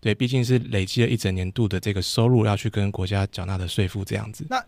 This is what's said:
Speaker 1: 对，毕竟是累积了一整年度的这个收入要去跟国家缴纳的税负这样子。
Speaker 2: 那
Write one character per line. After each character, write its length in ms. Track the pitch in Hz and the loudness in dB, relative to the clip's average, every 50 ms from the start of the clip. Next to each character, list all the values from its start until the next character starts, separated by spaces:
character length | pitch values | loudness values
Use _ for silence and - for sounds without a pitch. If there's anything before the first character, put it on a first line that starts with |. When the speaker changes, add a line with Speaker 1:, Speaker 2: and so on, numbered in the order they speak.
Speaker 1:
对， 120 | - 113 104 | -2 0 0
毕 140 | - 131 | 0 0
竟 160 | 120 131 131 120 | 0 2 2 2
是 140 | 120 127 | 4 2
累 280 | 123 117 - - 98 95 | 2 2 0 -2 -2 0
积 160 | 92 - 120 | 0 2 2
了 60 | 117 | 2
一 80 | - 123 | 2 2
整 180 | 107 - 98 92 | 0 0 0 -2
年 160 | 92 90 92 - | -2 -2 -2 0
度 120 | - 113 | 0 0
的 140 | 101 95 90 | 0 0 -2
这 140 | - 107 101 | -2 -2 -2
个 80 | 95 | -2
收 260 | 90 - - - 113 | -2 -2 2 2 4
入 160 | 120 127 113 107 | 6 6 6 4
要 140 | 104 101 | 4 2
去 120 | 98 - 110 | 0 -2 -2
跟 220 | - 104 101 101 | 0 0 0 0
国 160 | 101 - 95 | 0 -2 -2
家 180 | 92 101 98 98 | 0 0 0 0
缴 180 | 98 - - 90 | -2 -4 -6 -6
纳 120 | 92 98 | -4 -4
的 80 | 92 90 | -4 -4
税 220 | 87 - - 98 | -2 0 0 0
负 160 | 90 - 101 95 | 0 -2 -4 -6
这 140 | - 101 | -4 -4
样 120 | 101 107 107 107 | -6 -6 -6 -10
子。 120 | - - 156 | -12 -8 -6
Speaker 2:
那 120 | 262 254 - | -4 -6 -6